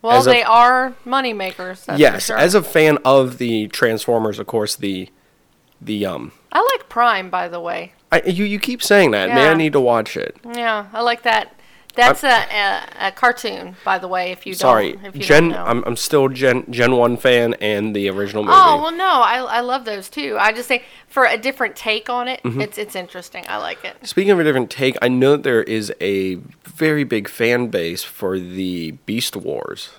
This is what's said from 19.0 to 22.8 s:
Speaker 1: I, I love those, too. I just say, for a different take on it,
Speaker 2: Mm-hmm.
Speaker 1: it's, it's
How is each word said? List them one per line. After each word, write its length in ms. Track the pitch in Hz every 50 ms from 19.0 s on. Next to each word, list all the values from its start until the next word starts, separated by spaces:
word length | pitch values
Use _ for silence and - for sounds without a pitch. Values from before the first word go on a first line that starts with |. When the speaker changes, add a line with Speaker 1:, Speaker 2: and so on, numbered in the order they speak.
| 370 381 349 269
Speaker 1:
I, 180 | 240 202 226 254
I 200 | 254 240 - 233
love 240 | 240 247 247 269 240
those, 240 | 226 214 202 190 -
too. 300 | - 294 285 277 214 208
I 140 | 196 214 220
just 160 | 226 240 -
say, 140 | 262 240 - - - - - _
for 160 | - 277 262
a 120 | 240 - 226
different 380 | 214 262 262 - 254 214 -
take 340 | - - 226 214 220 220 -
on 200 | 247 247 247 247
it, 120 | 262 - _
Speaker 2:
Mm-hmm. 180 | 123 113 131
Speaker 1:
it's, 160 | 202 208 208
it's 180 | -